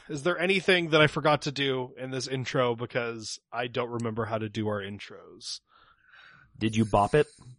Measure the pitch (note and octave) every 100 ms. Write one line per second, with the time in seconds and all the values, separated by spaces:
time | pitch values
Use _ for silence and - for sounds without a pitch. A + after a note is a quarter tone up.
0 | - D3 D3+ F3 F3+ F#3+ F#3 F3+ E3+ D#3
1 | D3+ D#3+ D3+ D3 D3+ C#3 C#3 C3 B2 -
2 | C3 C3 C3 C3 B2 C#3+ B2 A#2 A#2+ B2+
3 | A#2+ A#2 G#2+ - _ A#2 B2 B2 A#2+ A#2+
4 | A#2 A2 G#2+ A2+ G#2+ A2 G#2+ G#2 G2 G2+
5 | - G2 F2 F2 - - _ _ _ _
6 | _ - - - _ - A2 A2 G#2 G#2+
7 | G2+ - - - -